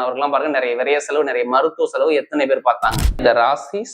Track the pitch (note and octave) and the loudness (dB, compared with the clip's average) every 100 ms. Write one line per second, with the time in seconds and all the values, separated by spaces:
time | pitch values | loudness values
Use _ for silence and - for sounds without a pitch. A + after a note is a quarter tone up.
0 | B2+ B2+ C#3+ C#3 D3+ C#3 B2+ A#2+ B2+ D3 | -2 -2 0 0 0 0 0 0 0 0
1 | - C#3+ C#3+ B2 A#2+ B2+ D#3+ D#3 D#3+ C3 | 0 0 0 0 0 2 0 0 -2 0
2 | C#3+ D3+ - D3 C3+ C3+ B2+ A#2 A#2 A2+ | 2 0 0 -2 0 0 -2 -2 -2 0
3 | - - B2 A#2 A#2 C#3+ - G3+ A3+ | 0 2 2 4 2 0 -4 -10 -10